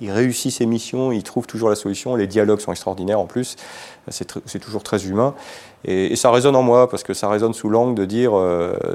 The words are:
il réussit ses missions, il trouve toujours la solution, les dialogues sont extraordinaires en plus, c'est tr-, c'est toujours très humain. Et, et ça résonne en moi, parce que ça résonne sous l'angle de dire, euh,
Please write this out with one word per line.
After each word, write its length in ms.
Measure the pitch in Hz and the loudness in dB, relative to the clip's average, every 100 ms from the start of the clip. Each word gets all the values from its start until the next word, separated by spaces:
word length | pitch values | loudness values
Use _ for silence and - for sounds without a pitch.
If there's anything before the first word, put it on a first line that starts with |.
il 100 | 104 | -4
réussit 400 | 98 127 120 135 | 0 0 0 -4
ses 140 | - 117 | -2 0
missions, 480 | 113 - 123 131 | 0 -2 -4 -2
il 100 | 113 | -2
trouve 240 | 90 - 120 | -4 -6 -6
toujours 220 | 110 113 | -2 0
la 80 | 104 | 0
solution, 380 | 101 98 127 123 | -2 -6 -4 -2
les 120 | 98 | 0
dialogues 320 | 107 104 104 | 2 2 2
sont 140 | - | -2
extraordinaires 480 | 87 - 95 92 107 | -8 -6 -6 -2 -2
en 60 | 87 | -2
plus, 280 | 123 127 - - - - - - | -4 -6 -8 -18 -18 -18 -18 -14
c'est 180 | - - | -12 -10
tr-, 140 | - - | -12 -12
c'est 140 | 95 | -12
toujours 240 | - 107 | -8 -8
très 220 | - 104 95 | -4 -2 0
humain. 280 | 101 131 143 - - - - - | 0 0 0 -10 -18 -20 -12 -4
Et, 260 | 92 95 | 0 0
et 60 | - | 2
ça 140 | 127 | 4
résonne 260 | 120 135 131 | 6 6 4
en 60 | |
moi, 260 | 127 120 123 | 6 6 6
parce 140 | 98 | 2
que 100 | - | -6
ça 160 | 98 104 | -4 0
résonne 240 | 104 113 | 0 0
sous 160 | 110 107 | 0 0
l'angle 260 | 110 123 117 | 2 2 0
de 80 | |
dire, 340 | 98 110 123 104 | -2 0 2 4
euh, 380 | 90 87 87 - 50 | 2 2 0 -2 -4